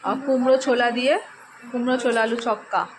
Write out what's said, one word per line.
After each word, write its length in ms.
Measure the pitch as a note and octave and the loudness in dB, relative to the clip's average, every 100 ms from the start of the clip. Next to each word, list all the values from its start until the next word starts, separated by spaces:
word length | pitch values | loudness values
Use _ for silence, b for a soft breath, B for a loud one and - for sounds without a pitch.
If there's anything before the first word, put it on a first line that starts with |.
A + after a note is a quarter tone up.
আহ, 120 | F#3 C4+ | -4 -4
কুমড়ো 320 | C#4 C4 B3+ C4 | 0 2 4 2
ছোলা 340 | C#4 A#3+ A#3+ | 2 2 2
দিয়ে, 280 | A#3 B3+ F4+ - - - - A#3+ | 2 2 0 -2 -20 -20 -20 -8
কুমড়ো 260 | B3 B3 B3+ | -4 0 0
ছোলা 240 | B3 A#3 | 0 0
আলু 140 | A3+ | 0
চক্কা 520 | A#3 A#3 G#3 - F#3 E3+ | -2 -2 -4 -2 -4 -4